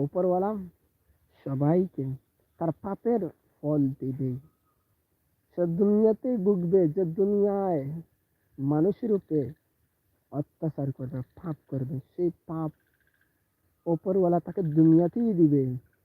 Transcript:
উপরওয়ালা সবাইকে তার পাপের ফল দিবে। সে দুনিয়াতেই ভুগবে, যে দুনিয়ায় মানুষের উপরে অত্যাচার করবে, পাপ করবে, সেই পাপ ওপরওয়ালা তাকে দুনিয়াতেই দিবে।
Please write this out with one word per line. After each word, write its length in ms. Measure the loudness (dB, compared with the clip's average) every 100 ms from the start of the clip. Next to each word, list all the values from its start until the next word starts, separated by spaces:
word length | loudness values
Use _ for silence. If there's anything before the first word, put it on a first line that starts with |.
| -2
উপরওয়ালা 460 | 0 0 0 -2 -4 -10 -18 _ _ _ _ _ _ -8
সবাইকে 600 | -2 2 2 0 -4 -8 -10 _ _ _ -8
তার 120 | -6 -6
পাপের 380 | -8 -6 -2 -2 -4 -10 _ _
ফল 220 | -2 0 0 -2
দিবে। 320 | -8 -6 -6 -6 -12 _ _ _ _ _ _ _ _ _ _
সে 120 | -4 -2 2
দুনিয়াতেই 580 | 2 4 4 2 -2 0 0
ভুগবে, 360 | 0 2 2 2 0
যে 80 | -2 0
দুনিয়ায় 640 | 0 2 0 0 -2 -2 -4 -10 -14 _ _ _ _ -6
মানুষের 540 | -2 0 0 -2 -2 -2
উপরে 260 | -2 -4 -4 -8 _ _ _ _ _ _ _
অত্যাচার 600 | -8 -8 _ -8 -6 -6
করবে, 300 | -6 -10 -10
পাপ 340 | -12 -12 -12 -12 _
করবে, 320 | -8 -6 -8
সেই 320 | -10 -6 -6 -6 -10
পাপ 260 | -8 -8 -10 _ _ _ _ _ _ _ _ _ _ -4
ওপরওয়ালা 540 | -2 0 2 2 2
তাকে 220 | -2 -4
দুনিয়াতেই 720 | 0 4 6 6 4 0 0
দিবে। 440 | 4 4 4 0 -4 -10 _